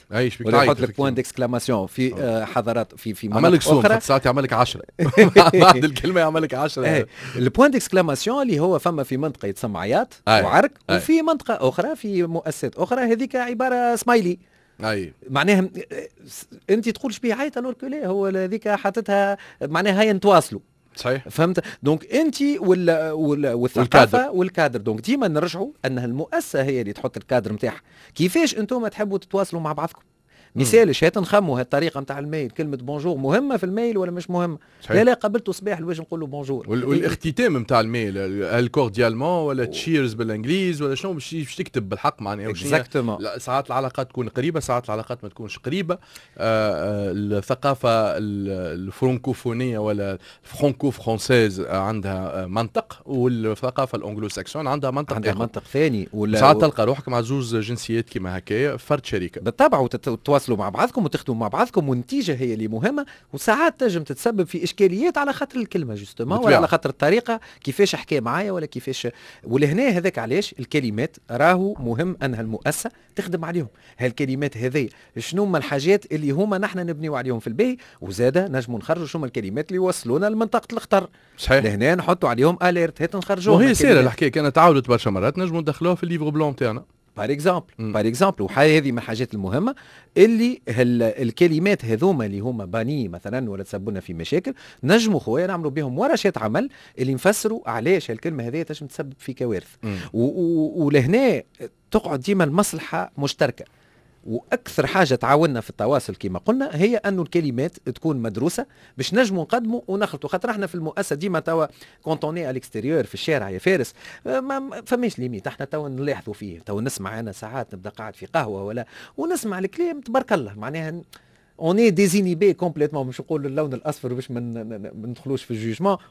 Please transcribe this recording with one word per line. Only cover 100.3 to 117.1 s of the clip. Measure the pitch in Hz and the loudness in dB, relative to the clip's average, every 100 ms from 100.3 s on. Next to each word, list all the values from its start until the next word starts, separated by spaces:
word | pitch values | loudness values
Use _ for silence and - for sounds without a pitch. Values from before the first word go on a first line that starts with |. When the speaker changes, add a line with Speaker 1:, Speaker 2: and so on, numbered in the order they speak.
| 175 170 165 156 175 | 0 0 0 0 0
Speaker 2:
ولهنا | 143 147 127 226 262 139 - - 117 _ _ | 2 4 4 4 2 0 -4 -16 -18 _ _
تقعد | 214 - 139 | -2 0 -4
ديما | 196 196 | 0 2
المصلحة | 151 170 202 160 - 165 180 - | 2 2 0 -2 -6 -6 -6 -4
مشتركة. | 139 - 131 - - _ _ _ _ _ - | -4 0 -2 -2 -16 _ _ _ _ _ -8
واكثر | 113 - 247 - - 131 | -8 -4 -6 -4 -2 0
حاجه | 185 151 | 2 2
تعاوننا | 127 120 147 160 120 | 2 4 4 4 0
في | - | -6
التواصل | - 107 139 - | -4 0 0 -2
كما | 95 98 90 | -8 -6 -4
قلنا | - 254 277 | -2 -2 -2
هي | 147 214 233 | 2 2 2
انه | 202 190 | 0 -2
الكلمات | 160 170 151 120 165 - | -2 -2 0 -2 -4 -6
تكون | 131 - 160 135 | -10 -6 -4 -2
مدروسه | 113 101 156 - 269 _ - - | -4 -2 -2 -2 -8 _ -14 -8
باش | 131 | 0
نجموا | 202 233 190 | 2 2 0
نقدموا | 151 240 220 240 - | -2 -2 -2 -4 -4
ونخلطوا، | 196 202 208 147 | -4 -4 -4 -6
خاطر | 185 226 | -4 -4
احنا | 214 190 | -4 -6
في | |
المؤسسه | 170 156 196 196 147 | -6 -6 -6 -4 -4
ديما | 196 165 | -2 -4
توا | 165 165 151 - - _ | -2 -2 -2 -6 -20 _
كونتوني | 156 156 151 170 | -6 -4 -4 -6
على | 143 | -6
الاكستيريور | 131 - 110 123 160 | -8 -8 -6 -2 -2
في | - | -2
الشارع | - - 143 98 | -6 -2 -2 -2
يا | 95 | -2
فارس، | 180 185 117 - - - - | 0 0 -2 -10 -20 -12 -4
آه، | 262 | -4
ما، | 269 269 | -4 -6
ما | 269 240 208 | -8 -12 -4
فماش | 247 233 - | -2 -2 -4
limite، | 123 104 - | -8 -6 -10
احنا | - 139 | -10 -8
توا | 156 143 | -8 -6
نلاحظوا | 131 143 110 - | -6 -4 -4 -8
فيه، | 101 101 85 | -12 -12 -12
توا | 104 101 | -8 -6
نسمع | 123 - 95 | -4 -6 -8